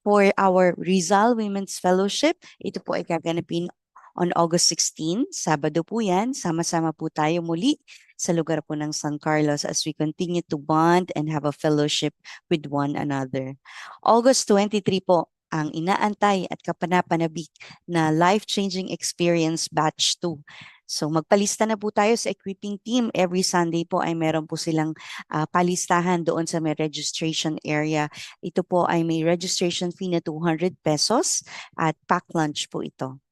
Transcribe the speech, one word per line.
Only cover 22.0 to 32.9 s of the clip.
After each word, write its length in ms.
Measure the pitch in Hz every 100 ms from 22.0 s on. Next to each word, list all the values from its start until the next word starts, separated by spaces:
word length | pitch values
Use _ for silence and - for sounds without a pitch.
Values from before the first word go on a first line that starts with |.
| 208 233
sa 160 | -
equipping 400 | 202 - 196 208 202
team. 320 | - 247 233
Every 320 | - 180 180 190
Sunday 400 | 180 170 170 170
po 160 | 180
ay 160 | - 165
meron 320 | 160 160 156
po 80 | 160
silang, 400 | - 160 156 156 - - -
ah, 160 | - 156
palistahan 800 | 175 180 175 - 175 175 180 165
doon 240 | 165 165
sa 80 | 170
may 160 | 160
registration 880 | 151 156 147 143 - 160 165 165 156
area. 480 | - 151 151 156 147 - - -
Ito 240 | - - 180
po 240 | 180 170
ay 160 | 170 165
may 160 | 160
registration 720 | 160 175 180 - 175 170 180
fee 160 | 170 190
na 80 | 170
two 240 | 165 156
hundred 320 | 170 160 180 -
pesos 640 | - 151 - 233 381 - - - - -
at 160 | 160 156 _
pack 160 | 180 -
lunch 320 | 170 156 143 -
po 160 | 165
ito. 400 | 160